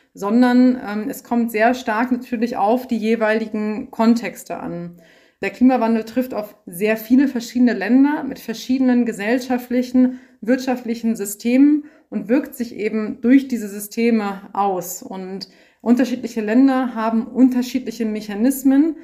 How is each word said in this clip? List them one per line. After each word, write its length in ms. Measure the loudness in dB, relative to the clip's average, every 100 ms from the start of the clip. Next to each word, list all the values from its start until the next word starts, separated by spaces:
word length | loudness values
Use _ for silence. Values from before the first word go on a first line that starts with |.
| _
sondern, 680 | -8 0 4 4 6 4 2 -6
ähm, 220 | -8 -8
es 140 | -12
kommt 280 | -4 -2 -2
sehr 220 | 2 2
stark 380 | 2 -2 -2 -2
natürlich 460 | -4 -4 -4 -4 0
auf 300 | 0 0 -2
die 100 | -4
jeweiligen 920 | 0 0 0 0 -4 -4 -4 -6 -8
Kontexte 680 | 0 2 2 -2 -10 -12 -12
an. 420 | -10 -10 -12 -16 _ _ _ _
Der 80 | -8
Klimawandel 540 | 2 4 4 2 0
trifft 320 | -2 -4 -4 -6
auf 220 | -10 -14 -18
sehr 300 | -4 -2 -2
viele 300 | 2 4 4
verschiedene 460 | 0 -4 2 2
Länder 500 | 2 2 4 4 2
mit 140 | -6 -10
verschiedenen 680 | -10 -10 -4 0 2 2 0
gesellschaftlichen, 1120 | -2 -2 -2 -2 -4 -2 -2 2 2 2 0 -14 _
wirtschaftlichen 760 | -2 -2 -2 -4 -6 -4 -4 -4
Systemen 720 | -6 -6 0 4 6 4 -2 _ _
und 180 | -10 0
wirkt 260 | 0 0
sich 220 | -8 -10 -6
eben 460 | -4 -4 -6 -2
durch 260 | 4 4 4
diese 220 | -6 -8
Systeme 720 | -12 -8 -2 2 2 0 -6 -6
aus. 480 | -2 0 -2 -6 -12
Und 460 | -12 -12 -10 -12 -14 _ _ _
unterschiedliche 600 | 0 2 2 -2 -6 -6
Länder 520 | 0 4 4 4 -2
haben 320 | -4 -2 -2 -2
unterschiedliche 800 | 4 4 4 -2 -6 -6 -6 -4
Mechanismen, 920 | -4 -6 -2 0 2 2 4 2 -2